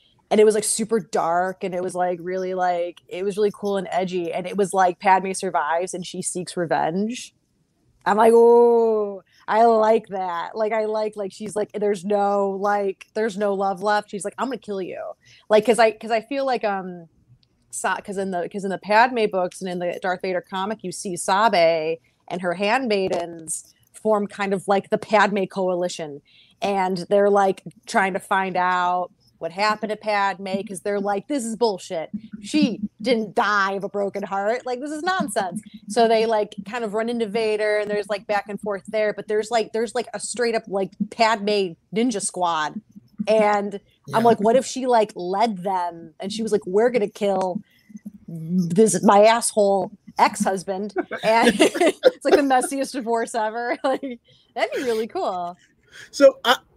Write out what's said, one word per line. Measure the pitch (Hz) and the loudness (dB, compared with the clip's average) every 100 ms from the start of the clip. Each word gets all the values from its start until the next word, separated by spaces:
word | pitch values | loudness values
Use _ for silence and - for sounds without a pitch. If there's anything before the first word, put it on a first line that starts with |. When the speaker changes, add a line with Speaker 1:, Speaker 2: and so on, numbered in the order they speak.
| _ _ _ | _ _ _
Speaker 1:
and | 208 | 4
it | |
was, | 214 214 | 6 4
like, | |
super | 208 - 220 226 | 0 -2 -2 -2
dark, | 156 196 156 175 185 185 | -2 -2 0 2 0 -4
and | 196 | -6
it | 175 | -4
was, | 180 | -4
like, | 175 180 180 | -2 -2 -2
really, | 170 185 185 | -6 -6 -4
like, | 185 180 175 175 - _ | -2 0 0 -4 -8 _
it | 180 | -6
was | 202 190 | -4 0
really | 208 | -2
cool | - 202 196 | -2 -4 -4
and | 185 | -2
edgy. | 170 185 180 170 | -4 -2 -4 -4
And | 175 180 | -6 -4
it | 190 | -2
was, | 190 | 0
like, | 190 180 175 | 2 2 2
Padme | 202 190 190 | 4 4 4
survives | 190 190 170 151 165 185 | -4 -4 -2 0 -2 -4
and | 180 | -8
she | 180 180 | -10 -8
seeks | 185 185 170 - | -8 -8 -6 -4
revenge. | 165 147 147 180 214 247 - _ _ _ _ _ _ _ - | -2 0 0 -2 -4 -6 -14 _ _ _ _ _ _ _ 0
I'm | 208 | 4
like, | 233 | 6
"Oh, | 233 233 240 240 233 226 214 202 196 - _ - | 8 8 8 6 6 4 0 -2 -8 -16 _ -2
I | 208 233 | 4 6
like | 220 214 226 - | 6 4 4 0
that." | 190 185 170 165 220 | -6 -6 -6 -6 -4
Like, | 214 | -2
I | 220 214 | -2 -2
like, | 220 214 208 | -2 -4 -6
like, | 196 | -10
she's | - 214 175 | -10 -8 -4
like, | 208 | -4
"There's | 208 208 202 | -2 -2 -2
no, | 185 202 202 202 196 196 | 0 0 2 2 0 0
like, | 202 208 196 190 - | 0 0 0 -6 -8
there's | 214 220 190 | -4 -4 -2
no | 208 | -2
love | 196 196 185 | 0 -2 -2
left." | 208 208 208 | 0 0 -2
She's | 202 | -8
like, | 202 - | -8 -6
"I'm | 233 | -6
gonna | 247 | -6
kill | - 196 | -8 -8
you." | 175 - 98 - _ - - | -8 -10 -12 -14 _ -20 2
Like, | 214 | 2
'cause | 214 214 | 4 4
I, | 226 | 4
'cause | 220 226 | 2 -4
I | 226 | -4
feel | 214 277 | -4 -4
like, | 269 240 | -2 -2
um, | 220 196 185 180 165 _ _ _ _ _ _ | -2 -4 -6 -12 -18 _ _ _ _ _ _
Sa-, | - 220 185 | -6 -4 -4
'cause | - 196 | -4 -6
in | 190 | -4
the, | 180 170 | -4 -6
'cause | 208 | -6
in | 196 | -6
the | 180 | -6
Padme | 185 214 247 247 214 | 2 4 4 4 0
books | 190 180 - | 0 -2 -4
and | 190 | -8
in | 175 | -4
the | 175 - | -4 -4
Darth | 190 180 | -4 -4
Vader | 190 175 | -4 -4
comic, | 170 190 196 220 | -6 -6 -6 -6
you | 180 | -8
see | 170 208 175 | -10 -8 -6
Sabe | - 190 220 196 165 165 156 165 _ _ - | 0 2 4 6 4 4 0 -6 _ _ -12
and | 175 | -6
her | 180 | -4
handmaidens | 175 202 247 254 202 185 180 170 170 160 - - _ _ | -2 0 0 0 0 0 -2 -6 -10 -10 -12 -12 _ _
form | - 214 214 202 | -6 0 0 0
kind | - 196 | -4 -4
of, | 196 - | -2 0
like, | 196 - | 0 0
the | 214 | -4
Padme | - 214 202 202 | 2 4 4 2
coalition. | 185 202 185 180 180 - 156 143 - _ _ _ | -2 -2 -2 -2 -4 -6 -10 -12 -18 _ _ _
And | 196 196 180 185 175 | -4 0 0 -2 0
they're, | 202 202 | 4 6
like, | 202 196 190 - - - | 6 4 0 -8 -18 -2
trying | 226 190 | 0 0
to | 185 | -2
find | - 202 190 180 | -2 -2 0 0
out | 180 180 180 180 175 _ _ _ | 0 2 0 0 -4 _ _ _
what | 165 | -10
happened | 170 214 214 214 | -2 -2 -2 -4
to | 214 | -6
Padme, | 214 202 196 185 196 190 190 | -2 0 0 -2 -6 -6 -6
'cause | 190 | -8
they're | 208 202 | -4 -4
like, | 196 202 - | -2 -4 -4
"This | 285 | -4
is | 226 214 | -4 0
bullshit. | 233 185 - 175 156 208 - - | 0 0 -6 -8 -8 -10 -12 -16
She | 202 302 285 196 208 - | -4 0 0 0 -8 -6
didn't | 220 233 208 | 0 0 0
die | 160 202 208 196 | 0 2 2 0
of | 196 | -2
a | 202 | -4
broken | 202 196 190 | -4 -4 -4
heart. | 196 196 202 247 | -6 -2 -2 -2
Like, | 254 247 | -4 -6
this | 294 | -6
is | 302 | -6
nonsense." | 349 370 294 226 185 214 - - - | -2 -2 -2 -4 -4 -6 -14 -18 -4
So | 226 226 | 2 4
they, | 226 | 4
like, | 226 214 214 - 196 | 2 0 -2 -6 -10
kind | 240 | -8
of | 226 | -4
run | 208 226 | -4 -4
into | 240 220 | -4 -4
Vader, | 220 220 214 214 214 | -2 -2 0 0 0
and | 208 | 0
there's, | 208 208 | -4 -4
like, | 202 - | -6 -2
back | 202 214 | -4 -2
and | 202 | -8
forth | 214 196 - | -6 -8 -4
there. | 220 214 | -2 -2
But | 202 202 | -2 -2
there's, | 214 214 | -2 0
like, | 233 190 | -2 -2
there's, | 220 226 | -4 -4
like, | 247 - | -4 -6
a | 202 | -8
straight | - - 240 | -8 -4 -2
up, | 220 - | -2 -4
like, | 190 190 - 202 | -4 -4 -4 -6
Padme | - 220 226 202 208 185 165 _ | 2 2 2 0 0 -2 -6 _
ninja | 196 247 202 | -2 0 -2
squad. | - 185 175 160 151 214 - - - - 214 | -6 -2 -2 0 -4 -6 -14 -20 -16 -6 2
And | 220 208 208 202 196 - _ - | 4 4 2 -2 -8 -16 _ -4
I'm | 220 | 2
Speaker 2:
Yeah. | 233 | 4
Speaker 1:
like, | 226 | 4
"What | 208 254 | 4 2
if | |
she, | - 262 254 | 2 -4 2
like, | 240 214 | 2 2
led | - 180 196 240 190 | -2 -4 0 0 -2
them?" | 180 185 175 165 165 - | -4 -2 -4 -8 -16 -12
And | 190 | -10
she | 220 | -6
was | 220 | -2
like, | 202 180 | -4 0
"We're | 190 240 | 2 2
gonna | 240 202 | 2 -2
kill | - - 190 185 190 - _ _ - 208 - - | -2 -2 0 -2 -4 -10 _ _ -20 -20 -20 -14
this, | 165 160 185 170 175 220 180 | -12 -2 -2 2 4 4 4
my | 185 202 | 6 8
asshole | 214 233 - - 202 196 202 - - - | 8 6 2 2 2 2 -2 -10 -12 0
ex-husband." | 226 - 196 190 196 190 208 370 - - | 0 2 -2 -2 -4 -6 -4 -6 -6 -4
And | 208 226 240 | 0 4 4
<laughs> | 208 | 4
it's, | 311 - 330 - - - | 2 4 2 4 2 2
like, | - 339 | 4 4
the | |
messiest | 277 254 254 277 269 | 4 2 2 -4 -4
divorce | 269 226 233 226 | -6 -4 -2 -2
ever. | 233 220 226 240 294 | -4 -4 -4 -6 -4
<laughs> | |
Like, | 247 262 269 240 _ _ _ | -2 -2 -4 -12 _ _ _
that'd | - 339 | -6 -4
be | 523 | -2
really | 262 220 226 | -2 -2 -4
cool. | 359 302 180 175 180 _ _ _ - - | -4 -4 -4 -8 -10 _ _ _ -20 -14
Speaker 2:
So | - 277 269 | 4 6 6
I, | 226 262 - | 2 0 -2